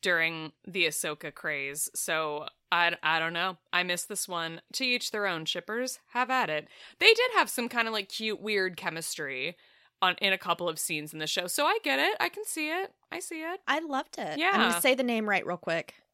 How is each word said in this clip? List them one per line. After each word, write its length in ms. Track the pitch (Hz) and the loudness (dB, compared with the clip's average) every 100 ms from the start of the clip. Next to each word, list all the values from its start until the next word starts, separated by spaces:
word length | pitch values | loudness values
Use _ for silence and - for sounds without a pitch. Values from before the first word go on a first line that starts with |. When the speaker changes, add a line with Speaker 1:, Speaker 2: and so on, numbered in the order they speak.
Speaker 1:
during 500 | 190 170 165 165 156 - - | 2 2 2 -2 -8 -12 -8
the 180 | 185 165 | 0 2
Ahsoka 480 | 151 170 147 160 | 2 -4 -4 -8
craze. 540 | - 165 143 139 147 - | -8 -6 -4 -4 -4 -6
So 520 | - - 160 156 147 151 _ _ | -4 -2 0 0 -4 -8 _ _
I, 240 | 175 170 170 | 4 4 4
I 160 | 156 160 | 2 2
don't 140 | 165 | 2
know. 240 | 170 185 180 _ | 0 -2 -4 _
I 120 | 175 | 0
missed 260 | 180 175 - | 2 -2 -2
this 180 | 202 - | -6 -4
one. 320 | 175 165 165 _ | -4 -4 -8 _
To 100 | - | -4
each 280 | 262 247 - | 0 0 -2
their 140 | 220 202 | -2 0
own, 200 | 170 160 | 0 -2
shippers. 520 | 180 170 220 254 - _ | -4 -4 -4 -4 -6 _
Have 220 | 240 247 | -2 0
at 200 | 262 196 | 2 2
it. 180 | 151 151 - - - | -2 -4 -18 -20 4
They 160 | 415 | 6
did 160 | 440 508 427 | 8 6 4
have 120 | 277 | 2
some 220 | - 233 | 0 -2
kind 180 | 240 226 | 0 0
of, 60 | |
like, 160 | 220 202 | -2 -4
cute, 300 | - 220 214 | -4 -4 -4
weird 360 | 214 208 185 175 | -2 0 0 -2
chemistry 800 | 170 160 160 - 147 131 139 175 _ _ _ _ | -6 -4 -6 -6 -6 -4 -6 -8 _ _ _ _
on, 140 | 185 175 | 0 2
in 100 | 196 | 2
a 60 | 190 | 2
couple 300 | 185 170 175 | 0 0 0
of 100 | 160 | -2
scenes 340 | - 156 151 | -4 -4 -6
in 60 | 156 | -6
the 80 | 151 | -4
show. 220 | - 180 | -2 -2
So 180 | - 294 | 2 2
I 120 | 415 | 2
get 160 | 311 269 | 2 2
it. 180 | 311 427 | 2 2
I 80 | 349 | -2
can 160 | - | -4
see 260 | 427 - 302 | -8 -4 -2
it. 220 | 330 392 _ _ | -2 -4 _ _
I 80 | - | -10
see 220 | - 320 | -8 -8
it. 180 | 320 370 - | -8 -8 -2
Speaker 2:
I 140 | 277 | -2
loved 360 | 330 269 302 - | -2 -6 -6 -8
it. 200 | 180 302 | -6 0
Speaker 1:
Yeah. 120 | 339 | 2
Speaker 2:
I'm 60 | 403 202 | 4 4
gonna 100 | 170 | 4
say 140 | 214 | 4
the 80 | 254 | 4
name 260 | 247 233 214 | 2 0 2
right 160 | 196 | 0
real 120 | - 175 | 0 -6
quick. 380 | - 165 - - _ | -2 -2 -2 -14 _